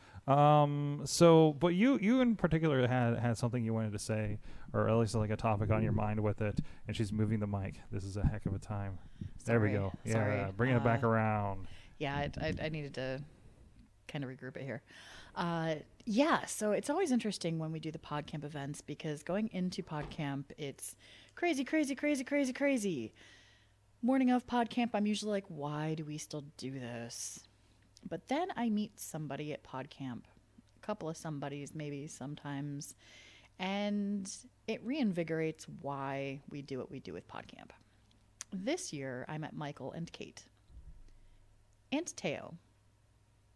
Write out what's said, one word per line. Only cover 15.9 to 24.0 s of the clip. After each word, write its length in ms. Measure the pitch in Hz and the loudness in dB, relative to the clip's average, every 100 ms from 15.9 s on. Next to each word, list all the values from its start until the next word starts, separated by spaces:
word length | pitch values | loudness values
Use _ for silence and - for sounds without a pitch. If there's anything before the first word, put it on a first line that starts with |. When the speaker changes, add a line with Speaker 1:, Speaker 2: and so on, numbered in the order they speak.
| - - | -12 -2
Speaker 2:
yeah, 400 | 208 294 254 - | 4 4 4 0
so 260 | - 214 | -4 0
it's 180 | 196 214 | 0 0
always 220 | 302 381 | 0 2
interesting 480 | 247 220 190 170 165 | 2 2 -2 -2 -2
when 120 | 156 | -4
we 60 | 160 | -6
do 120 | 156 | -6
the 80 | 160 | -8
PodCamp 440 | - 147 147 156 147 | -6 -6 -6 -8 -8
events, 340 | 151 139 147 | -8 -8 -8
because 400 | - 147 160 147 | -10 -8 -6 -6
going 280 | - 185 220 | -2 -2 0
into 320 | 185 180 180 | 0 -2 -2
PodCamp, 640 | 185 151 147 - 143 139 139 - | -6 -6 -6 -4 -4 -4 -6 -8
it's 380 | 143 131 - - - - - - | -8 -8 -10 -12 -20 -20 -20 -2
crazy, 300 | 349 277 254 | 0 0 0
crazy, 280 | 311 277 | 2 2
crazy, 300 | 269 294 294 | 0 0 0
crazy, 300 | 262 285 269 | 0 2 2
crazy. 600 | 254 277 269 202 156 110 - - - - - _ _ _ _ | 2 2 2 0 -2 -4 -10 -20 -20 -20 -20 _ _ _ _